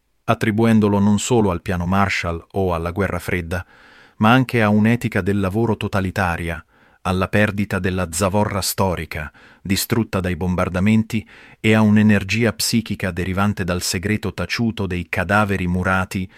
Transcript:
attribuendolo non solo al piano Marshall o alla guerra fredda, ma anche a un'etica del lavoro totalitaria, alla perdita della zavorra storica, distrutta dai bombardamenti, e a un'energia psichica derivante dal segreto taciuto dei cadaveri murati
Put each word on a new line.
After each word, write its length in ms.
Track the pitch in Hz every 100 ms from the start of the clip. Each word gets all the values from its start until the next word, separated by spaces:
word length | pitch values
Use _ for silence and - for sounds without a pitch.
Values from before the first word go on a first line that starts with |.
| _ _
attribuendolo 720 | - 113 110 104 113 110 104 101
non 220 | 104 104
solo 320 | - 123 101
al 100 | 87
piano 240 | - 90 87
Marshall 580 | 95 98 - 87 82 -
o 200 | 98 92
alla 160 | 85 85
guerra 300 | 87 92 87
fredda, 440 | - 90 82 90 - - - - - _
ma 160 | 110
anche 300 | 127 120 120
a 60 | 107
un'etica 520 | 104 110 120 113 104
del 180 | 92 101
lavoro 380 | 95 107 113 101
totalitaria, 880 | 104 101 95 101 92 82 82 82 - _ _ _
alla 260 | 90 92 92
perdita 500 | 104 104 98 101 98
della 300 | 95 92 85
zavorra 500 | 82 98 104 104 98
storica, 680 | - - 95 80 78 82 73 - - _
distrutta 560 | 90 95 - - 110 98
dai 160 | 90
bombardamenti, 880 | 87 90 90 92 90 101 110 110 110 - - - -
e 120 | 110
a 100 | 110
un'energia 720 | 107 107 107 101 95 110 117
psichica 600 | - - 117 - 101 95
derivante 500 | 85 90 92 101 101
dal 180 | 90 87
segreto 540 | - 98 95 107 95
taciuto 540 | - 87 - 113 - 98
dei 200 | 90 87
cadaveri 600 | - 90 101 101 95 90
murati 600 | 92 92 92 92 101 92